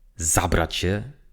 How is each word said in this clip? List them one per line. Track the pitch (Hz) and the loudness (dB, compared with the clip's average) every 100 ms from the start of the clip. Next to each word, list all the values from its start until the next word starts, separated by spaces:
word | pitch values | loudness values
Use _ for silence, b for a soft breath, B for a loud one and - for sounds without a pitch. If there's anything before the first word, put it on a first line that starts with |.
| - - | -18 -6
zabrać | 80 - 92 85 82 - | 0 2 2 2 0 -2
się | 90 104 123 - - | -2 -2 -6 -14 -20